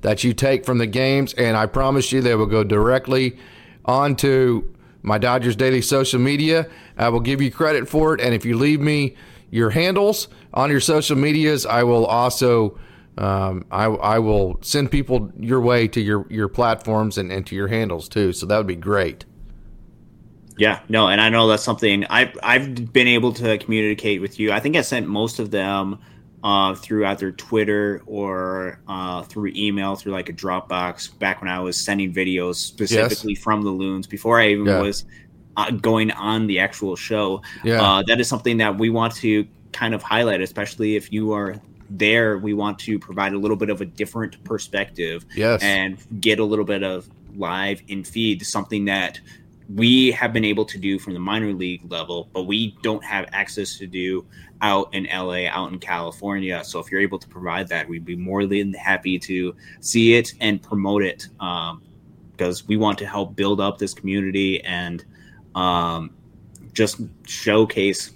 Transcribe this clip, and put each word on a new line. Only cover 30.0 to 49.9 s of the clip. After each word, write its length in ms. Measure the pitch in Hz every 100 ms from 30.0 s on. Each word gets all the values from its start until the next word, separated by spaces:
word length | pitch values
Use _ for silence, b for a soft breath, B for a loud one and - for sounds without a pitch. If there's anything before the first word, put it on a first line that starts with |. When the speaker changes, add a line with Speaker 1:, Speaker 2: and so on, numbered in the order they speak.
| -
Speaker 2:
like, 180 | 95 90
a 40 |
Dropbox, 840 | 82 95 92 - 92 90 85 - -
back 200 | 98 90
when 80 | 95
I 120 | 90
was 160 | 92 90
sending 360 | - 101 95
videos 440 | 90 92 90 90 90
specifically 800 | - - 101 110 113 107 110
Speaker 1:
Yes. 80 | 101
Speaker 2:
from 180 | - 107
the 80 | 104
Loons, 380 | 92 95 95 95
before 320 | 101 113 117
I 80 | 110
even 180 | 104 101
Speaker 1:
Yeah. 140 | 95
Speaker 2:
was, 240 | 101 98 - B B - - -
uh, 140 | 104
going 400 | 110 113 113 110
on 380 | - 101 110 110
the 100 | 92
actual 380 | 95 - 101 90
show. 460 | - 107 101 95 B B
Speaker 1:
Yeah. 180 | 110 117
Speaker 2:
Uh, 220 | 104 95 101
that 100 | 117
is 80 | 120
something 300 | 120 120 117
that 200 | 107 98
we 140 | 113
want 240 | 113 113 113
to 300 | 113 107 104 - -
kind 240 | - 117
of 80 | 107
highlight, 380 | - 110 117 95
especially 560 | 92 - 104 - 107 107
if 160 | -
you 180 | 107 107
are 300 | 104 101 101 - - -
there. 500 | 98 107 113 113 101
We 160 | 107
want 220 | 104 104 101
to 180 | - 107
provide 360 | - 95 98
a 40 | 98
little 180 | 104 104
bit 140 | 104
of 100 | 98
a 60 | 95
different 560 | - 107 117 110 -
perspective 840 | - 107 - 101 101 - 82 85 - -
Speaker 1:
Yes. 260 | 110 113
Speaker 2:
and 340 | 101 98 95 95 - 110
get 200 | 110 107
a 40 |
little 200 | 107 107
bit 180 | 98 101
of 260 | 95 92 - - - 98
live 440 | 90 90 98 98 -
in 160 | 98
feed, 420 | 90 113 113 95
something 420 | - - 92 107 101
that 340 | 98 90 - - B B - -
we 380 | 101 117